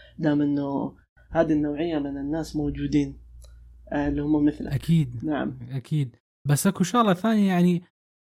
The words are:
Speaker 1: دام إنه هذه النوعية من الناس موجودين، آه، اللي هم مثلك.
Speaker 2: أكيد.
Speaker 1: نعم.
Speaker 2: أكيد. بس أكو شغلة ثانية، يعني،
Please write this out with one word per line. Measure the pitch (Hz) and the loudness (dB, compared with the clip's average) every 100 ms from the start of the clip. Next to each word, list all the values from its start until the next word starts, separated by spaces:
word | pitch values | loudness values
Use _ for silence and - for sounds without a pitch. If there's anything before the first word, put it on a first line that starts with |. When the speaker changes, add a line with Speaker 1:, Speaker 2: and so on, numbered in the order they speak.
| - - | -20 -4
Speaker 1:
دام | 160 147 | 0 2
إنه | 143 143 139 139 135 - _ _ - | 2 0 -2 -4 -4 -8 _ _ -4
هذه | 160 165 | 0 2
النوعية | 151 147 147 170 156 | 2 0 -2 -2 -2
من | 143 139 | -4 -4
الناس | 143 160 156 151 | -4 -4 -4 -4
موجودين، | 147 139 143 147 139 143 - - - - - - - | -4 -2 0 0 0 -6 -18 -20 -20 -20 -20 -20 -6
آه، | 147 147 | -4 -2
اللي | 143 | -2
هم | 147 151 147 | 0 2 2
مثلك. | 147 - | 0 -2
Speaker 2:
أكيد. | 135 - 165 131 117 156 | -4 0 0 0 -4 -4
Speaker 1:
نعم. | 139 135 131 | -4 -4 -8
Speaker 2:
أكيد. | 120 135 - 151 131 - _ _ 143 | -10 -10 -4 -4 -4 -8 _ _ -2
بس | 143 196 | 2 2
أكو | 190 | 0
شغلة | 180 240 220 | 2 2 2
ثانية، | 175 220 220 196 | 2 2 2 4
يعني، | 175 180 175 - _ _ _ | 4 4 2 -4 _ _ _